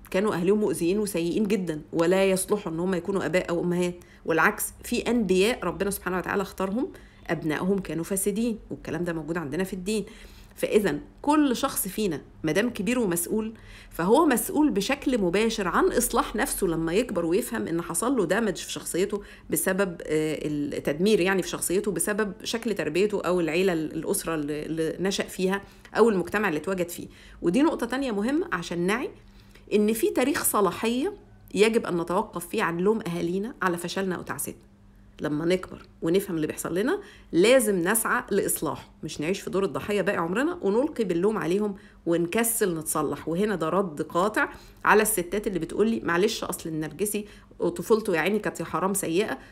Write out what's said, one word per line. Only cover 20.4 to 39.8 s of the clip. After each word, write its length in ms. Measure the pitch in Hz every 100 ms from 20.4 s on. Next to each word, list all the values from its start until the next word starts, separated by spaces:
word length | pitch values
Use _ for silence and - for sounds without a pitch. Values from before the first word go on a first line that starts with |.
التدمير 800 | 156 147 143 - 160 143 202 196
يعني 220 | 185 190
في 60 | -
شخصيته 440 | 151 - 180 214
بسبب 400 | 175 214 208 208 -
شكل 300 | - 233 233
تربيته 460 | 226 151 165 208 202
أو 180 | 170 180
العيلة، 320 | 160 165 190
الأسرة 640 | 160 151 160 - - 170
اللي، 320 | 160 147 151 -
اللي 300 | 160 160 -
نشأ 240 | 190 190
فيها 380 | 190 - 185 196 - - - -
أو 120 | 226
المجتمع 380 | 190 170 208 202
اللي 120 | 151
اتواجد 280 | 170 196 170
فيه. 180 | - - - - -
ودي 200 | 170 208
نقطة 240 | 311 - 233
تانية 260 | 262 269
مهمة 340 | 202 226 302 381
عشان 260 | 175 170 175 180
نعي 240 | 226 349 - - - - - -
إن 200 | 208 208
في 180 | 226 415
تاريخ 340 | 302 254 330
صلاحية 680 | - 226 190 175 226 247 359 415 - - -
يجب 320 | 185 220 220 -
أن 100 | 170
نتوقف 460 | 165 185 220 170 -
فيه 140 | 214
عن 160 | 170 170
لوم 220 | 190 220 190
أهالينا 480 | 170 170 190 226 -
على 140 | 185 170
فشلنا 380 | 175 196 190
أو 80 | 170
تعاستنا. 320 | - 139 - - - - - - - -
لما 240 | 147 151
نكبر 380 | 170 180 - - - -
ونفهم 340 | 165 190 202 160
اللي 100 | 151
بيحصل 280 | - - 170
لنا 220 | 247 403 - - -
لازم 560 | 160 208 269 214 190 170
نسعى 340 | 220 175 233 -
لإصلاحه، 600 | 202 - - 156 135 - -
مش 180 | 156 -
نعيش 200 | 156 196
في 100 | -
دور 140 | 185
الضحية 380 | 190 135